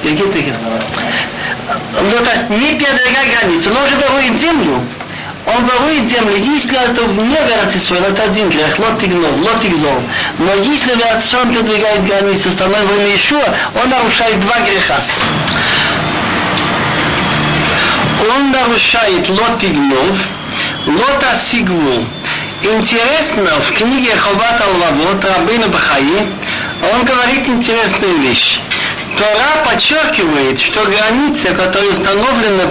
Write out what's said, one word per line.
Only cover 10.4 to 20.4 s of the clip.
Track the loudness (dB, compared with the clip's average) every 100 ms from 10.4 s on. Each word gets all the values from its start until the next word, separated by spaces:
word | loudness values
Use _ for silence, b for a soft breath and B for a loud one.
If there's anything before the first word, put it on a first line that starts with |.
| 0 2
если | 2 0 0
в | 2
Эрец | 2 0 0
Исраэль | 0 2
передвигает | 0 0 0 0 0 0
границу, | 0 0 0 0
страной | 0 0 0 2
во |
имя | 2 2
Иешуа, | 2 2 2 0 B B -2
он | 0
нарушает | 0 0 0 0 0
два | 0 0
греха. | 0 0 0 -2 -2 -4 -2 -2 -2 -2 -2 B B B -2 -4 -4 -4 -2 -2 -2 -2 -2 -2 -2 -2 -2 -2 -2 -2 -2 0 0 0 -2 0 0
Он | 2 2
нарушает | 2 2 2 2 2 2 2 0
"ло | 0 0 0
тигнов", | 0 2 2 2 2 0 -4 -8